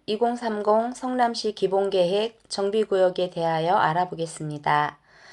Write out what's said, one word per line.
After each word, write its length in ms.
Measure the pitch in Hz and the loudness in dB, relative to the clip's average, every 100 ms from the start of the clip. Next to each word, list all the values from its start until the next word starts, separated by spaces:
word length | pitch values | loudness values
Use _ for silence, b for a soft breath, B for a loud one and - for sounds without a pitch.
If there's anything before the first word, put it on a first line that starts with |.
| - | -6
이공삼공 880 | 214 233 240 233 214 208 220 233 | 0 0 0 -4 -2 2 2 2
성남시 580 | 254 254 254 240 233 220 | -4 -4 0 0 0 -6
기본계획 880 | 208 185 196 196 190 175 202 226 - - | -2 0 2 2 2 2 0 -2 -6 -12
정비구역에 800 | - 196 220 208 190 185 180 180 | -4 -2 0 2 2 2 2 -4
대하여 480 | 175 165 160 160 202 | -2 -2 0 2 2
알아보겠습니다. 1200 | 160 165 180 165 165 - 156 147 147 147 147 - B B B | 2 2 -2 -4 -8 -6 -8 -4 0 2 0 -4 B B B